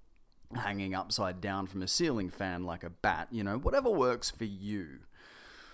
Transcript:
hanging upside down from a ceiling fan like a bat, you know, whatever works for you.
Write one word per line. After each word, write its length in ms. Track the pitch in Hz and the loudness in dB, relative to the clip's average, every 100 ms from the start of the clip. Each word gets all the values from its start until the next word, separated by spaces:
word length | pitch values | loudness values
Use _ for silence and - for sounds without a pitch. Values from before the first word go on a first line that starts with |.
| - - - - - 117 | -20 -20 -20 -20 -10 -4
hanging 400 | 101 101 98 95 | -4 -2 -2 -2
upside 460 | - - 98 90 | -2 0 0 -2
down 260 | 98 95 95 | -2 -2 -2
from 140 | 95 | -4
a 60 | 92 | 0
ceiling 420 | - 170 117 92 | 2 2 2 -2
fan 340 | - 95 87 | -2 -2 -2
like 200 | 90 85 | -4 -6
a 60 | 87 | -8
bat, 380 | 87 107 80 85 | 0 2 2 0
you 120 | 113 | -2
know, 140 | 101 110 | 0 2
whatever 320 | 151 269 262 | 4 4 4
works 400 | 190 127 120 - | 6 4 4 -2
for 160 | - 113 | -4 -4
you. 540 | 98 101 104 82 65 - - - - - - - | -4 -4 -4 -4 -10 -18 -20 -20 -20 -20 -20 -20